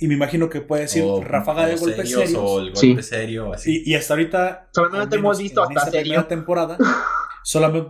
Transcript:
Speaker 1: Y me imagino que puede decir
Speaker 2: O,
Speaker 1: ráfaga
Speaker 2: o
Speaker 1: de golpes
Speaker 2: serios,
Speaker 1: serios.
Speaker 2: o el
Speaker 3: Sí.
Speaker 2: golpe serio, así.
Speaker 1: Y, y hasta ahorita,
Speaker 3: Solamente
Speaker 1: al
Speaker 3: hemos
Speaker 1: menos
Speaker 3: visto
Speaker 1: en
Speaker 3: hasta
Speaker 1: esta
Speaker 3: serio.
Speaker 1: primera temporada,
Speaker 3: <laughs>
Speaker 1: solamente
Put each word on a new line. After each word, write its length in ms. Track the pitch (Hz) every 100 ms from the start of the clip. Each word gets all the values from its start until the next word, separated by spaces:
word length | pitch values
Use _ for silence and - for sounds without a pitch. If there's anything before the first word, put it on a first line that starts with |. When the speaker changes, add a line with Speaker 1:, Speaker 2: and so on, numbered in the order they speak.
Speaker 1:
Y 80 | 160
me 60 |
imagino 360 | 143 143 165 165
que 100 | 151
puede 220 | - 151
decir 220 | 147 160 160
Speaker 2:
O, 160 | 165
Speaker 1:
ráfaga 400 | - 139 - 156
Speaker 2:
o 40 | 165
Speaker 1:
de 80 | 170
golpes 340 | 170 175 120
Speaker 2:
serios, 140 | 123 165
Speaker 1:
serios. 120 | 165
Speaker 2:
o 160 | 101 98
el 160 | 92 90
Speaker 3:
Sí. 100 | 131
Speaker 2:
golpe 140 | 123
serio, 480 | - 113 110 113 107
así. 300 | 101 160 156 151
Speaker 1:
Y, 60 |
y 20 |
hasta 200 | 151 151
ahorita, 540 | 151 160 185 185 180 -
Speaker 3:
Solamente 400 | - 170 196 208
Speaker 1:
al 60 | 208
Speaker 3:
hemos 180 | 202 190
Speaker 1:
menos 0 |
Speaker 3:
visto 220 | 202 180
Speaker 1:
en 60 | 170
Speaker 3:
hasta 120 | 143
Speaker 1:
esta 100 | 143
Speaker 3:
serio. 100 | 160
Speaker 1:
primera 260 | 151 160 170
temporada, 480 | 165 160 175 160 175
Speaker 3:
<laughs> 680 | - - - - - -
Speaker 1:
solamente 440 | - 156 156 165 151